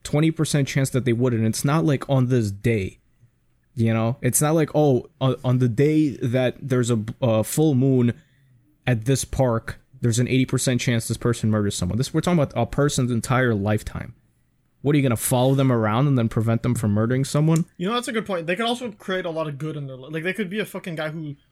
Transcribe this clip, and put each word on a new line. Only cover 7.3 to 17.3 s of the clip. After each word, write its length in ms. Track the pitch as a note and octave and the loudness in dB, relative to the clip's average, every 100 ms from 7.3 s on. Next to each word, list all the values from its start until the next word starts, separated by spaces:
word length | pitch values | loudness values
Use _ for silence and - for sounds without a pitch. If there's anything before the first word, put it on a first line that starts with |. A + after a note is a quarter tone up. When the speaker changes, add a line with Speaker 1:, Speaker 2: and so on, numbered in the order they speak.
| A2 | 0
Speaker 1:
full 320 | G#2 D#3 D#3 B2+ | 0 2 2 4
moon 380 | C3+ B2+ A#2+ - _ _ _ _ _ _ - | 4 4 2 0 _ _ _ _ _ _ -2
at 180 | A#2 | -2
this 220 | A2+ C3+ - | 0 -2 -2
park, 540 | - B2+ A#2 - - _ - | 0 0 0 -4 -14 _ -4
there's 180 | A#2+ A2+ | -2 0
an 80 | B2 | 2
eighty 160 | C3 B2+ | 2 0
percent 340 | C3 C#3 A#2+ | 0 0 0
chance 300 | - A#2 - | 0 -2 -2
this 80 | A2+ | -4
person 340 | A#2+ A#2 A2 | -2 0 0
murders 240 | G#2+ G2+ - | 0 0 -2
someone." 220 | F2+ A2 | -4 -2
This, 160 | C#3 | -2
we're 80 | D#3+ | -2
talking 180 | F3+ F3 | 0 0
about 140 | C#3 A#2 | 0 -2
a 100 | A2+ | -2
person's 460 | - C#3+ C#3 B2 | 0 0 0 -2
entire 420 | A#2 - B2+ B2 | -2 0 0 2
lifetime. 640 | G#2+ G2+ G#2+ - F2 - - _ _ _ _ _ _ | 0 0 -2 -4 -12 -12 -18 _ _ _ _ _ _
What, 120 | C3+ | 0
are 40 | D3 | 2
you 60 | |
gonna 140 | C3+ A2 | 2 0
follow 380 | - B2 C3 C#3 | 0 2 4 4
them 160 | C3+ | 2
around 340 | A#2+ G#2+ A2+ C#3+ | 2 2 2 2
and 100 | C3 | 2
then 120 | A2+ | 0
prevent 340 | A#2 A2 A2+ | 0 0 0
them 100 | B2 A#2 | 0 0
from 160 | A2 | 0
murdering 340 | G#2 A2+ C3 | 0 0 0
someone? 400 | C3+ | 0